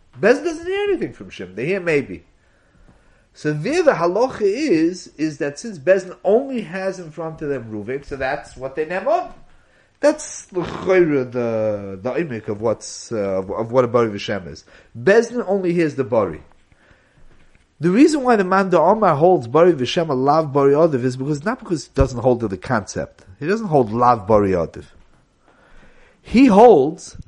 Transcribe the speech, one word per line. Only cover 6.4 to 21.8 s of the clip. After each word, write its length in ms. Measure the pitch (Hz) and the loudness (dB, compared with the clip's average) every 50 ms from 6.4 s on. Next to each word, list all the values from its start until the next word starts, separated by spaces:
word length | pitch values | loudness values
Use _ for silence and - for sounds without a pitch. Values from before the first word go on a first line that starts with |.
| 269 269 262 233 | 0 -2 -6 -8
has 380 | - 156 175 190 190 190 185 185 | -8 -8 -10 -8 -6 -6 -8 -8
in 100 | 175 156 | -12 -14
front 320 | 151 170 165 160 156 151 | -12 -12 -10 -10 -10 -8
of 80 | 160 143 | -8 -6
them 220 | 139 127 120 113 | -6 -6 -8 -10
Reuven, 340 | 110 107 101 110 131 143 - | -10 -10 -8 -8 -8 -10 -10
so 100 | - 147 | -12 -10
that's 400 | 131 135 131 139 - - - - | -6 -6 -6 -6 -6 -10 -14 -14
what 200 | 127 127 131 - | -12 -12 -10 -8
they 100 | 160 156 | -8 -6
name 220 | 160 180 190 214 | -6 -6 -4 -2
on. 260 | 262 320 370 359 - - - - - _ _ _ _ _ _ _ _ _ _ | -2 -2 -2 -2 -6 -12 -20 -20 -20 _ _ _ _ _ _ _ _ _ _
That's 460 | - 294 302 - - - - - - | 2 2 2 0 -4 -16 -16 -18 -18
the 160 | _ 196 180 | _ -6 -6
chayra, 720 | 165 - - - - 185 185 185 175 156 147 135 127 123 | -6 -6 -8 -6 -2 2 4 4 4 4 2 0 -2 -2
the, 680 | 120 123 120 117 113 110 110 107 104 101 101 98 95 95 | -4 -4 -2 -2 0 0 0 -2 -2 -4 -6 -10 -10 -8
the 100 | 92 120 | -6 -6
imik 380 | 123 143 175 151 120 110 - - | -4 -4 -6 -6 -8 -8 -8 -8
of 120 | 104 101 | -6 -2
what's, 500 | 110 117 107 - - - - - - - | -2 -2 -2 -2 -6 -14 -16 -16 -12 -8
uh, 280 | 117 107 101 98 95 95 | -6 -4 -4 -2 -2 -4
of, 100 | 95 95 | -4 -4
of 220 | 95 90 117 117 | -6 -6 -6 0
what 120 | 117 131 127 | 0 2 2
a 40 | |
Bari 220 | 113 113 120 117 110 | 2 2 2 2 0
V'Shem 380 | 101 101 - - 107 98 90 | -2 -6 -6 -6 -8 -8 -8
is. 160 | 73 71 - - _ - - _ _ - | -12 -16 -18 -20 _ -20 -20 _ _ -18
Bezdin 460 | 117 120 196 202 233 233 233 233 247 202 | -2 2 4 4 4 4 2 -2 -6 -4
only 260 | 185 202 202 185 175 170 | -2 -2 -2 -2 -2 0
hears 220 | 175 165 151 131 | 0 0 0 -2
the 80 | 131 127 | -4 -4
Bari. 400 | 110 123 113 101 90 78 76 - - _ _ _ _ _ _ _ _ _ _ _ _ _ _ - - - _ _ _ _ _ _ _ _ - | -2 0 0 0 -2 -4 -10 -16 -20 _ _ _ _ _ _ _ _ _ _ _ _ _ _ -20 -20 -20 _ _ _ _ _ _ _ _ -4
The 100 | 143 175 | -2 2
reason 340 | 180 233 294 330 302 302 254 | 4 6 4 4 4 2 2
why 120 | 247 240 | 2 2
the 80 | 208 190 | 2 2
man 300 | 180 185 190 196 190 180 | 2 0 0 2 2 2
Omar 420 | 170 151 175 214 220 214 180 156 | 4 4 4 2 4 2 2 4
holds 320 | 135 160 180 185 160 120 | 4 4 4 4 2 0
Bari 260 | 113 123 156 180 185 165 | 0 2 4 4 4 4
V'Shem 360 | 127 123 120 - 175 165 160 | 2 -2 -4 -2 -2 -2 -2
a 40 | 139 | -2
Lav 400 | 127 131 143 147 160 160 147 131 | 0 2 2 2 2 0 0 0
Bari 200 | 143 139 139 143 | 2 4 4 6
Odiv 300 | 147 165 170 147 123 123 | 4 4 4 2 0 -2
is 140 | 131 123 | -2 -4
because, 260 | 127 131 143 151 143 143 | -4 -4 -4 -6 -4 -4
not 160 | 208 254 254 | -6 -6 -6
because 260 | 226 202 180 147 | -6 -6 -6 -6